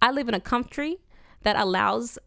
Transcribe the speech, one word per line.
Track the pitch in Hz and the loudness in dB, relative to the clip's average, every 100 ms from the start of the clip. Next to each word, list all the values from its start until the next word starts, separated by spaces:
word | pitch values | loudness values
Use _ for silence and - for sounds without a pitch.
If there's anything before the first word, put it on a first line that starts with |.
I | 240 | 2
live | 269 240 | 2 -2
in | 196 | -4
a | |
country | - 240 240 - 302 370 _ - - - | -2 -2 -2 -6 -6 -6 _ -20 -20 -4
that | 208 208 | 0 2
allows, | 196 185 202 220 240 - | 2 2 2 0 -4 -8